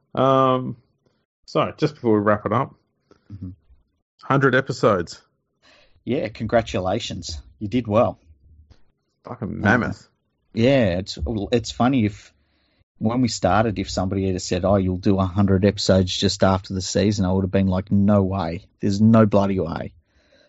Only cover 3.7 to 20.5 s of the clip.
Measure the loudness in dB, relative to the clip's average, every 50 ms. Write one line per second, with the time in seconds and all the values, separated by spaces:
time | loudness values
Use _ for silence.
3.7 | _ _ _ _ _ _ _ _ _ _ -6 -2 0 2 2 2 2 2 0 -2
4.7 | -4 0 2 2 2 2 -2 -6 -10 -20 _ _ _ _ _ _ _ _ _ _
5.7 | _ _ _ _ _ _ -8 -6 -4 -4 -4 -6 -8 -8 -6 0 0 0 0 0
6.7 | -4 -4 -4 -2 -4 -4 -6 -8 -10 -10 -10 -10 -12 -12 -14 -16 _ -12 -8 -4
7.7 | -4 -4 -2 0 2 2 2 2 0 -8 _ _ -20 _ _ _ _ -20 -20 _
8.7 | _ _ _ _ _ _ _ _ _ _ -18 -16 -12 -10 -10 -10 -8 -2 0 2
9.7 | 2 2 0 -4 -8 -10 -16 _ _ _ _ _ _ _ _ _ -2 0 2 2
10.7 | 4 2 2 0 0 -2 -6 -8 -10 -8 -8 -6 -6 -6 -4 -2 -2 -2 -2 -2
11.7 | -4 -2 0 0 2 2 0 0 -2 -6 -18 -20 _ _ _ _ _ _ _ _
12.7 | _ _ _ _ _ -4 -4 -2 0 0 0 -2 -2 0 0 2 2 2 2 0
13.7 | -2 -6 -6 -6 -4 -4 -4 -4 -2 -2 -2 -2 -2 -4 -4 -4 -4 -2 0 2
14.7 | 2 2 2 0 -2 -2 0 0 2 2 0 -2 0 0 2 2 2 4 2 2
15.7 | 0 0 2 2 4 4 2 0 -2 -2 -2 -2 0 2 2 2 2 0 -2 -4
16.7 | -8 -6 -6 -4 -2 0 0 0 0 0 0 0 0 0 -2 0 0 0 0 0
17.7 | 0 -2 -2 0 0 2 4 4 4 4 2 0 -2 -4 -6 -6 -8 -10 -12 _
18.7 | _ _ -4 -2 0 4 4 6 8 8 6 6 4 2 2 2 0 -2 -2 -4
19.7 | -4 -8 -10 -12 -14 _ _ _ _ _ _ _ _ _ _ _